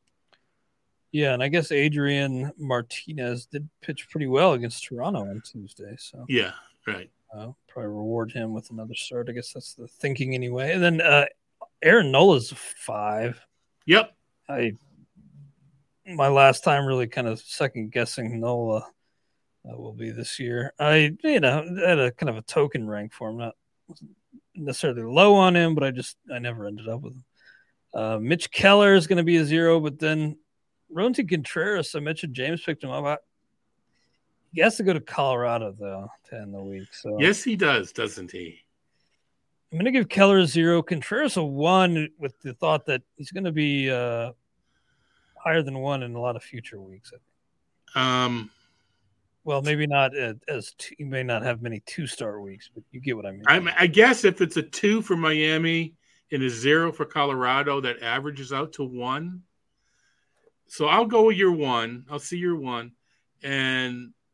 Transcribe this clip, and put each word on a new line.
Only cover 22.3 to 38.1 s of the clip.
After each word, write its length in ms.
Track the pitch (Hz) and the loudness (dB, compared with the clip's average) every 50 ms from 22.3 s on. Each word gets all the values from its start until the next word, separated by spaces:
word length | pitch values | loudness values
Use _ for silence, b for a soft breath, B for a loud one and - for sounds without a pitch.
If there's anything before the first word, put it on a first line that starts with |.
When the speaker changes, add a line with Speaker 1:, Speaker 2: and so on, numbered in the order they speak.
| 110 | -4
Speaker 1:
a 40 | 107 | -6
token 460 | - - - 160 143 139 - 123 110 | -10 -2 0 0 0 2 0 -6 -6
rank 260 | 107 107 104 104 107 - | -6 -6 -8 -10 -12 -12
for 160 | - 123 110 | -12 -10 -10
him, 80 | 113 | -8
not 180 | 117 117 113 - _ _ _ _ _ _ _ - - - - _ _ _ _ _ - _ _ _ | -10 -10 -12 -12 _ _ _ _ _ _ _ -20 -20 -20 -20 _ _ _ _ _ -20 _ _ _
necessarily 480 | 175 147 143 127 - 175 139 120 120 113 | -10 -8 -8 -6 -2 -2 -4 -4 -4 -6
low 320 | 117 131 165 202 208 202 | 0 4 6 8 8 8
on 200 | 196 185 185 175 | 8 6 6 6
him, 180 | 175 170 165 156 | 4 4 4 2
but 100 | 147 139 | 0 0
I 60 | 135 | -2
just, 260 | 123 127 - - - _ _ - | -4 -6 -10 -12 -14 _ _ -12
I 60 | 131 | -10
never 300 | 120 120 120 113 113 101 | -8 -6 -8 -8 -8 -10
ended 200 | 101 104 107 110 | -10 -10 -10 -10
up 140 | 113 117 123 | -8 -8 -8
with 120 | 127 120 127 | -10 -14 -16
him. 100 | 131 - _ b b b b b b b b b b _ _ - | -18 -20 _ b b b b b b b b b b _ _ -8
Uh, 260 | 110 110 110 110 107 | -6 -4 -4 -4 -4
Mitch 320 | 110 131 175 165 - - | 0 0 0 0 -2 -6
Keller 420 | - - - 196 202 208 202 196 196 | -2 4 6 8 8 8 8 8 8
is 140 | 185 156 | 6 6
gonna 160 | 170 185 175 165 | 4 2 2 4
be 140 | 170 170 | 4 4
a 80 | 165 151 | 4 4
zero, 340 | 143 156 165 165 165 165 160 | 4 2 4 6 6 4 4
but 180 | 151 151 147 | 2 -2 -4
then 400 | 151 160 156 156 156 151 151 151 _ _ _ _ _ _ _ _ _ _ _ 160 | -2 -2 -2 0 0 -2 -4 -6 _ _ _ _ _ _ _ _ _ _ _ -4
Roansy 360 | 170 214 247 240 294 220 156 | -2 -2 0 0 -2 -2 -2
Contreras, 640 | 180 156 123 - - 165 175 208 208 175 147 - - | -2 -4 -4 -6 -4 -4 -2 -2 -2 -4 -4 -6 -8
I 40 | 151 | -6
mentioned 340 | 147 151 160 - 180 147 120 | -6 -6 -6 -6 -8 -10 -8
James 280 | 127 127 151 170 165 | -6 -6 -4 -6 -6
picked 220 | - 170 151 - 147 | -6 -8 -8 -6 -8
him 60 | 131 | -8
up. 160 | 131 143 143 | -8 -4 -4
I, 120 | 143 151 147 _ _ _ _ _ _ _ _ _ _ _ _ _ _ _ _ _ _ _ _ _ _ _ _ _ _ | -4 -4 -6 _ _ _ _ _ _ _ _ _ _ _ _ _ _ _ _ _ _ _ _ _ _ _ _ _ _
he 100 | 165 160 | 0 2
has 140 | 185 226 220 | 2 2 2
to 60 | - 196 | 2 0
go 80 | 190 | 0
to 80 | 170 151 | 0 0
Colorado, 760 | - - - 160 139 131 127 120 123 120 117 113 110 101 101 104 | -4 -6 -4 -2 0 0 0 0 0 -2 -2 -2 -4 -6 -10 -12
though, 300 | 101 98 95 98 101 104 - _ _ - | -12 -12 -12 -12 -14 -16 -18 _ _ -18
to 60 | 117 | -16
end 180 | 110 104 101 98 | -16 -14 -14 -14
the 60 | 98 | -14
week. 300 | 98 98 98 95 95 _ | -12 -12 -12 -14 -16 _
So 260 | - - - 107 107 120 | -20 -14 -10 -6 -2 2
Speaker 2:
Yes, 240 | 151 190 214 - - | 2 2 2 2 -2
he 120 | 254 214 | -4 -2
does, 360 | 180 185 147 131 107 92 - | 0 2 2 2 0 -2 -4
doesn't 400 | - 117 113 104 | -6 -6 -6 -6